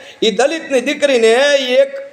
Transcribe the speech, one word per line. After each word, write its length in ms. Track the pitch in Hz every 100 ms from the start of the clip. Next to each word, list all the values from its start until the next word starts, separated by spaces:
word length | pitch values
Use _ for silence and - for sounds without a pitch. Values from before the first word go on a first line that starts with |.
| - -
ઈ 80 | 214
દલિતની 500 | 202 269 320 320 262
દીકરીને 760 | 240 294 277 254 226 233 285 285
ઈ 120 | 254
એક 240 | 254 269 - -